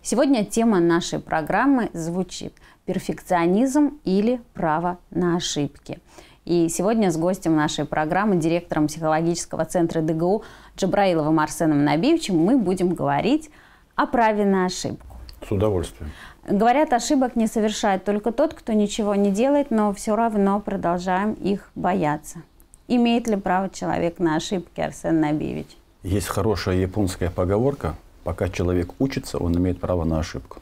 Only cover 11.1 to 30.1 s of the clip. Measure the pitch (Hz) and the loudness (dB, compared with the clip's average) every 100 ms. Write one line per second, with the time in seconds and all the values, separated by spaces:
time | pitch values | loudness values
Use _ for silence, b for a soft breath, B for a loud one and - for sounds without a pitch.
11.1 | 165 151 156 151 - 165 147 147 151 240 | 2 2 2 0 0 2 4 4 2 2
12.1 | 330 - 175 170 269 180 185 185 165 143 | 2 2 2 4 4 2 2 0 0 0
13.1 | 143 185 302 - b b b b - 294 | 0 2 0 -2 b b b b -4 0
14.1 | - 220 208 202 196 180 180 - - - | 2 2 4 2 2 0 -2 -8 -8 -14
15.1 | - - - - 98 107 92 80 - 78 | -20 -20 -18 -4 0 2 0 -4 -8 -16
16.1 | B B B - 196 226 262 311 240 - | B B B -2 2 4 4 2 0 2
17.1 | 294 247 240 220 226 214 208 220 190 202 | 0 2 0 0 0 -2 0 0 0 0
18.1 | 208 220 226 311 - - 214 208 - 202 | -2 -2 0 0 -2 -2 0 0 0 0
19.1 | 202 202 196 262 285 277 220 214 202 - | 2 2 2 2 2 2 0 0 -2 -2
20.1 | 214 233 214 196 202 208 196 175 180 180 | 0 2 2 2 2 -2 -2 -2 -2 0
21.1 | 185 208 - - 202 - - 180 190 151 | 0 0 -2 -4 -4 -6 -4 -2 0 0
22.1 | 151 - 170 - _ - - - 247 240 | -2 -6 -18 -20 _ -20 -20 -2 2 4
23.1 | 233 233 196 190 185 190 - 175 160 170 | 2 0 -2 0 0 -2 -6 -4 -2 -2
24.1 | 170 170 156 - 190 170 - 151 151 170 | 0 0 0 -2 -6 -6 -6 -6 -4 -2
25.1 | 165 151 151 - 147 147 - _ _ 90 | 2 2 0 -4 -6 -10 -18 _ _ -2
26.1 | 98 92 - 104 104 - 92 92 104 95 | -2 0 -2 0 0 0 0 0 0 -2
27.1 | - 87 90 90 101 131 135 80 76 - | 0 -4 0 0 2 2 0 -6 -6 -14
28.1 | - - 87 92 - 90 90 87 - 135 | -12 -8 -4 -4 -2 0 0 -2 -2 -4
29.1 | 135 - - 87 87 92 87 90 90 80 | -2 -6 -4 0 0 0 -2 -2 -2 0